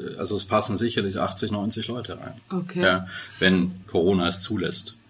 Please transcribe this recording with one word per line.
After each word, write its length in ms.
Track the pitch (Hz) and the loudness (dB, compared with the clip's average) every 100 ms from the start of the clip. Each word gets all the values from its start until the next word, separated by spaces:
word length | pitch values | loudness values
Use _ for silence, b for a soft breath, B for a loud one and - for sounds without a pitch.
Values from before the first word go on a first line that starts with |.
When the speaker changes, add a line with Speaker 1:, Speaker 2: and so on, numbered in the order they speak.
| - - | -8 -6
Speaker 1:
also 160 | - 104 | -2 0
es 100 | 95 | 2
passen 320 | 107 104 95 | 4 4 2
sicherlich 440 | 113 117 101 95 | 0 0 -2 -2
achtzig, 320 | 92 - 110 | -2 -2 -2
neunzig 340 | 104 104 110 110 | -2 -2 -2 -4
Leute 320 | 123 110 85 | -8 -8 -10
rein. 160 | - - - | -12 -16 -6
Speaker 2:
Okay. 320 | - 180 180 | -6 -4 0
Speaker 1:
Ja, 240 | 95 92 92 B B B | 2 2 0 B B B
wenn 380 | 92 92 90 - - | 4 4 2 -4 -4
Corona 400 | 92 87 98 87 | 2 4 4 2
es 140 | - | 0
zulässt. 560 | - 104 82 - - - _ | -2 -2 0 -2 -2 -12 _